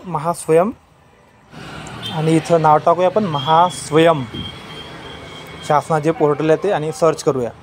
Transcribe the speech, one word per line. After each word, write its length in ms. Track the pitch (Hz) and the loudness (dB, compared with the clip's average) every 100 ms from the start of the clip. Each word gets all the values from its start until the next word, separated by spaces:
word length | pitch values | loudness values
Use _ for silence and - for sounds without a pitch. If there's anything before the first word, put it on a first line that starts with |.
| 190 | -8
महास्वयं 640 | 156 165 165 - 165 202 - _ _ _ _ _ _ _ - - - - - - 165 | -6 -4 -4 2 2 2 -4 _ _ _ _ _ _ _ -20 -16 -16 -16 -14 -10 -4
आणि 200 | 160 160 | 0 0
इथं 260 | - 170 | 2 4
नाव 160 | 156 151 | 6 4
टाकूया 300 | 170 165 180 | 4 2 2
आपण 160 | 214 196 | 2 -2
महास्वयं, 960 | 147 139 160 180 - - 151 165 156 113 - 92 - - - - - - - - - - - - | -2 2 4 4 0 0 4 4 4 -2 -10 -12 -14 -16 -18 -16 -16 -16 -18 -18 -18 -18 -10 -2
शासनाचे 440 | 147 - 160 151 | -2 0 0 0
पोर्टल 380 | 160 147 143 156 | 0 0 2 2
आहे 140 | 156 | 2
ते, 80 | 190 | 0
आणि 200 | 165 156 | -2 -4
सर्च 320 | - 160 151 | 0 0 0
करूया. 260 | 156 131 117 - | 0 0 -2 -8